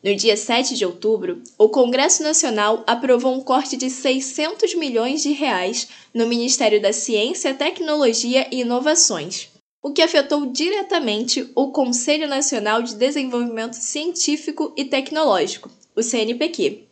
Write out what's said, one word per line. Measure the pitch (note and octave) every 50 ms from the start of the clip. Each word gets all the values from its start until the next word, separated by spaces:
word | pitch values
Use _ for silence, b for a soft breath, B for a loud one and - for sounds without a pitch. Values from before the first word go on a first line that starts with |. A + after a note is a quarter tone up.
No | - F#3+ G3+
dia | G3 - A3+ G#3
sete | G#3 - - A3+ A#3+ C4 - B3+
de | - G3+
outubro, | F3+ F3 - - G#3+ A3 G#3 F#3 F3 F3 F3 - - _ _
o | G#3+ A3
Congresso | G#3+ C#4 B3 A#3+ B3 C4 C4+ D#4 - -
Nacional | D#4 D4+ D#4+ - - C4+ A3+ G#3+ G#3 G#3 A3+ A3+ A3+
aprovou | - A#3+ A#3+ B3+ B3+ B3+ A#3+ A#3+ C4 B3+
um | C4+
corte | C4 - B3+ C4+ C#4 - -
de | - C4 B3+
seiscentos | B3+ - - C#4 C4 C4+ C4+ - - - D4+ D#4+ G#4 G#4+ A4 F4
milhões | - E4+ D#4 C#4 A#3+ A3+ A3+ B3+ C#4 D#4 -
de | C#4+
reais | D4 C#4 D4+ C#4 G#3+ F3+ F3+ F#3+ A#3 - - B B B B B _
no | A#3 A#3 A#3
Ministério | A#3+ A#3+ A#3 A3 - - B3 G#3+ G#3+ G#3+
da | G3+ G3
Ciência, | A3 A3 - - A#3 G#3 G#3 B3+ F#4 - - C#4+
Tecnologia | C4+ C4+ D4 D#4 E4+ - F4 D#4 D4+ D4+ C#4+ A#3+ A3+ - - A#3+ B3 C4 C4 C4
e | B3+ B3+
Inovações, | B3 A#3 A#3+ B3 C4+ D4+ D#4 D#4+ - - G#3+ E3 D3 F3 - - - - _ _ _ _ _ _
o | - C#4+
que | C#4 F#4+
afetou | D#4+ D#4+ E4+ D4+ C#4 C#4 D#4 D4 C#4+
diretamente | C4 C4 - D4+ F4 G4+ G#4 F#4+ G4 G4 E4+ C#4+ A3+ G#3 G#3+ A#3+ - - C4+ B3+ -
o | - - C#4 C4+
Conselho | C4+ D4+ C4+ B3 B3 A#3+ - - D4 D#4 D#4 D4
Nacional | C#4 C4 - - C#4+ A3+ G#3 G#3 G#3+ A#3
de | A#3 A#3+ A3+
Desenvolvimento | G#3 A#3+ C#4 D4 D4 C4 C4 A#3+ A#3+ A#3+ A#3+ A3+ A3 A3 A#3
Científico | A#3 - - - - D4 D4+ F4 E4+ - - - D4 D4 - - D4 - D#4 - -
e | - C#4
Tecnológico, | C4+ C#4+ C4+ C4+ - D#4 D4+ D#4 C#4 G3+ F3+ D#3 G3 - - - - - _ _ _ _
o | -
C | A#3 A#3 - A#3
N | G#3+ A3 A#3+
Pq. | A#3+ D4+ D#4+ E4+ - F#3 C#3 G#3 - - _